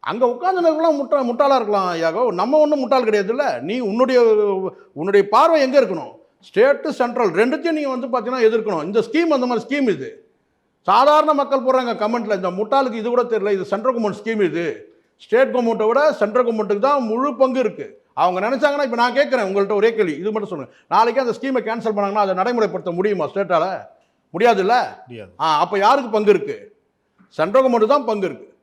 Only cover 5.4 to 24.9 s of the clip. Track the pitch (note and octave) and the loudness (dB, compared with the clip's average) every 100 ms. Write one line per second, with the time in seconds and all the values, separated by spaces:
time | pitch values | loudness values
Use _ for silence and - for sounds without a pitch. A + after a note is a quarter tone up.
5.4 | D#4+ E4 C4+ C#4+ A3+ F3 B2 - _ _ | 4 4 4 2 2 -2 -10 -18 _ _
6.4 | _ - B3+ C#4 D#4+ C4 A#3+ A#3 A3+ E3 | _ 2 2 2 -2 -4 -4 0 -2 2
7.4 | A#3 D4+ E4+ D#4 C#4+ B3+ A#3+ A#3+ G#3+ B3+ | 0 0 -2 -2 -4 -6 -4 -4 -4 2
8.4 | A3+ A3 G#3+ F3 D3+ G#3 - D#4 E4+ C#4+ | 2 2 -2 -4 -2 -2 0 0 0 0
9.4 | B3 A#3 - C#4 C4 D#3+ B2 - _ _ | 0 -4 -4 -2 0 -2 -4 -14 _ _
10.4 | _ _ _ _ - G3+ C#4 D4+ D4+ D4 | _ _ _ _ 0 4 6 4 4 0
11.4 | C#4 C#4 B3 C4 B3 A3 G#3 A#3+ G#3+ G3+ | 0 -2 0 0 0 -4 -2 -2 -2 -4
12.4 | F#3 F3+ G#3 C4+ C4+ A3+ A3 B3 A#3+ A3 | -4 -4 -2 0 0 -4 -2 0 0 -2
13.4 | G3 G3 F3+ G3 A#3 A#3+ A3+ A3 A3 A3+ | -2 -2 -2 -4 -2 -2 -4 -4 -6 -2
14.4 | F#3 D#3 E3+ A2+ - _ _ _ - A3+ | 0 -2 -6 -8 -14 _ _ _ -2 2
15.4 | C4 A#3 A#3 G#3+ G#3+ A#3+ D4+ - G#3 A3 | 2 0 -2 0 0 2 2 0 -2 0
16.4 | A#3+ A3+ G#3+ G3+ B3 C#4+ A#3 A3 C#4 A#3 | 0 -2 -2 0 2 0 0 -2 -2 2
17.4 | C4 B3+ A3+ - B2 - _ - E3+ F#3 | 0 2 -2 -4 -14 -16 _ -2 0 0
18.4 | G#3 C4 D4 C#4+ C#4 A#3 B3 B3 C#4+ B3+ | -2 0 0 0 -2 0 0 2 0 0
19.4 | G3 G3 G3 G#3 A3 A3+ F#3+ C#3+ F#3+ A3 | -2 -2 0 2 0 0 -2 -2 -6 -6
20.4 | G3+ F3+ B2+ _ _ F3+ A#3 A#3+ B3+ A3 | -6 -10 -12 _ _ 2 2 0 -2 -4
21.4 | C4+ B3+ G#3 A3+ A3+ G#3 G3+ G#3 G3+ F#3 | -4 -4 -4 -6 -4 -4 -2 0 -2 0
22.4 | G3 A#3+ G#3 F3 E3+ E3+ G3+ G3 D3 G3 | -2 0 -2 -2 -6 -2 -2 -2 -4 -4
23.4 | G3 E3+ F3 F3 G2+ _ _ _ _ E3 | 0 0 0 -6 -12 _ _ _ _ 0
24.4 | A#3 G#3 F#3 A#3+ D#3+ | 2 4 2 0 0